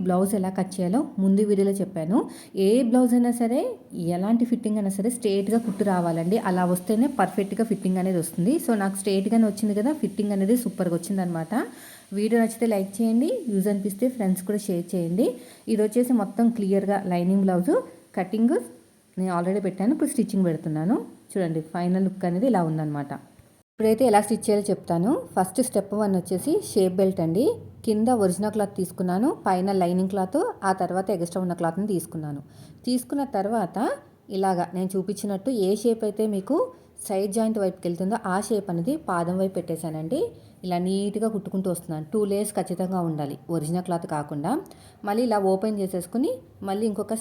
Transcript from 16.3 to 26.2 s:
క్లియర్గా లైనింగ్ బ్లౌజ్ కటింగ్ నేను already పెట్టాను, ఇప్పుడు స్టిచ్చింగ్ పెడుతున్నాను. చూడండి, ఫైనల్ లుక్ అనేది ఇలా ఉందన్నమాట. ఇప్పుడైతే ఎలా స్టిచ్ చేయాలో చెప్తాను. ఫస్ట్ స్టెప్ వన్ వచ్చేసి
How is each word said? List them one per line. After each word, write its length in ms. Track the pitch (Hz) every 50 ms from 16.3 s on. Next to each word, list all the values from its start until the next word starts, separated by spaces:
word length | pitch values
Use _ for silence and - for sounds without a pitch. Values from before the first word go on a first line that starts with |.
| - - 233 233 226 -
క్లియర్గా 400 | 202 190 196 196 196 196 202 196 196 185 180
లైనింగ్ 300 | 175 175 180 190 196 190 190
బ్లౌజ్ 260 | 180 175 180 269 339 508 523 - - - - _ - -
కటింగ్ 360 | 185 180 - 220 226 240 311 480 - - - - - _ _ _ _ _ _ -
నేను 140 | 185 185 180 170
already 200 | 175 180 190 208 190
పెట్టాను, 260 | 185 185 - 196 220 311
ఇప్పుడు 160 | 311 311 294
స్టిచ్చింగ్ 340 | - - 220 - - 190 190 175
పెడుతున్నాను. 480 | 160 156 - 165 156 151 156 180 240 392 466 - - - - _
చూడండి, 300 | - 202 185 165 160 160 156 - -
ఫైనల్ 300 | 180 175 180 180 185 196
లుక్ 180 | 185 185 - - 175
అనేది 180 | 170 180 214 277
ఇలా 120 | 226 185 170 160
ఉందన్నమాట. 420 | 160 156 156 151 147 143 143 143 139 139 - - _ - - _ _ _ _ _ _
ఇప్పుడైతే 300 | _ 220 220 220 220 262 247
ఎలా 100 | 208 208 208
స్టిచ్ 180 | - 226 208 -
చేయాలో 180 | - 208 208 202 -
చెప్తాను. 420 | 190 175 - - 175 170 170 214 302 508 508 - -
ఫస్ట్ 240 | - 370 - - - 247 -
స్టెప్ 260 | - 214 196 196 208 208
వన్ 140 | 214 202 190
వచ్చేసి 320 | 180